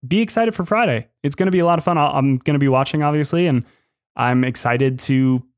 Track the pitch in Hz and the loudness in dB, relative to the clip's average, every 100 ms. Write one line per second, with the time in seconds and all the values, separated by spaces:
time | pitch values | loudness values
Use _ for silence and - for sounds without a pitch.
0 | 127 185 226 - 233 220 175 214 226 117 | 0 0 0 0 -2 -2 -2 0 0 -2
1 | - _ 147 139 190 185 170 170 170 170 | -6 _ -8 -2 0 2 2 2 0 0
2 | 147 143 139 131 - 147 139 131 143 156 | 0 0 0 0 0 0 2 2 0 -2
3 | 147 147 147 170 175 131 117 _ _ _ | 0 0 0 0 2 0 -2 _ _ _
4 | _ - 123 123 127 123 123 120 135 127 | _ -4 0 0 0 -2 -2 0 0 -2
5 | - 135 131 127 127 | -2 0 2 0 -4